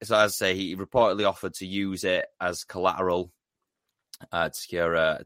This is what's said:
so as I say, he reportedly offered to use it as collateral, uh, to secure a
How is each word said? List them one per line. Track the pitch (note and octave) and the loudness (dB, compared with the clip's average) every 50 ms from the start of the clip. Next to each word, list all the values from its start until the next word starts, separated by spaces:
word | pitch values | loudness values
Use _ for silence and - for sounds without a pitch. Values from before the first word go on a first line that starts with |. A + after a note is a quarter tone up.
| A2+ | -2
so | G#2+ A2+ | 2 4
as | G#2+ G#2+ G2+ - - | 4 4 4 2 0
I | G#2 | 0
say, | F#2+ F#2 | 0 0
he | F#2+ F#2+ F2 F2+ | 0 -2 -6 -6
reportedly | F#2 G2 - - B2+ A#2 G2+ F#2 G#2 G#2 | -8 -8 0 2 4 4 4 4 2 2
offered | G2 - - - F#2 - | 0 0 0 -6 -8 -8
to | - F#2+ | -8 -10
use | F#2 G2 G2 G2 G2 F#2+ F2+ - | -6 -4 -4 -2 -2 -4 -2 0
it | F#2 F#2 F2 - - _ - | 0 0 0 -2 -4 _ -6
as | F#2 F2+ E2+ - - | -4 -4 -4 -6 -10
collateral, | - - F#2 F2+ F#2 E2 F#2+ F#2+ F2+ F2 F2+ F2+ F2 _ _ _ _ _ _ _ _ _ _ _ _ _ _ _ - - - - - | -10 -6 0 0 0 0 2 0 0 0 0 -2 -6 _ _ _ _ _ _ _ _ _ _ _ _ _ _ _ -20 -20 -20 -14 -6
uh, | - E2+ E2 D2+ | -2 -2 -2 -2
to | - | -4
secure | - - - F2+ E2+ E2+ E2+ E2+ | -8 -10 -6 -2 0 0 2 2
a | E2 D#2+ D#2+ D2+ - - | 2 2 2 0 -2 -6